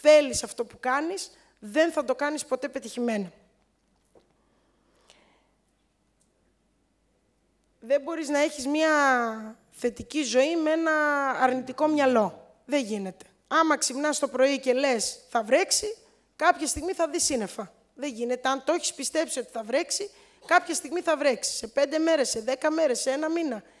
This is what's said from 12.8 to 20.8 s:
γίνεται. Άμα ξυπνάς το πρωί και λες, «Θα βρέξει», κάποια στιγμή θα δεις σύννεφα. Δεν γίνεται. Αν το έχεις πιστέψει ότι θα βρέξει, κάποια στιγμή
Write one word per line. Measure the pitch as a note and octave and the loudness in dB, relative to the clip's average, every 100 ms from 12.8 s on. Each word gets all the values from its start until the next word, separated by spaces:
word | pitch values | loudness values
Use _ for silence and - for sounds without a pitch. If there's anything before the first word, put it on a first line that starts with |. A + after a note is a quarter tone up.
γίνεται. | G#3+ G#3+ F#3+ F#3 - _ - | -2 -6 -8 -12 -20 _ -2
Άμα | D4+ D#4+ D4 | 2 4 2
ξυπνάς | - C4 D4+ C#4+ | 0 -2 -2 -2
το | C#4+ | -2
πρωί | B3+ C4 C#4 | 2 2 2
και | B3+ | 0
λες, | B3 C#4 A#3 - - - | 2 2 0 -2 -8 -4
«Θα | A#3+ | -4
βρέξει», | G#3+ C#4 F#4+ - G#4+ A4+ _ _ _ - | 2 2 4 0 -2 -10 _ _ _ 0
κάποια | D#4+ F4 D4+ | 2 2 0
στιγμή | - E4 | -4 -4
θα | F#4 D#4+ | -2 -2
δεις | D#4+ | 0
σύννεφα. | - C4 G3 - G3 _ _ | -2 -2 -4 -10 -14 _ _
Δεν | - C#4+ | -10 -10
γίνεται. | A3+ A#3+ B3 C4 | -6 -4 -2 -2
Αν | C4+ | -2
το | C4+ | 0
έχεις | E4+ - | -2 -2
πιστέψει | - C4+ D#4 D#4+ C4+ | -6 -4 -2 -2 -4
ότι | A#3 | -8
θα | A#3 | -10
βρέξει, | G#3+ C4+ F4 - G4+ - - _ - | -2 -2 -2 -4 -6 -14 -20 _ 2
κάποια | F4 F4 | 2 2
στιγμή | D#4+ | -6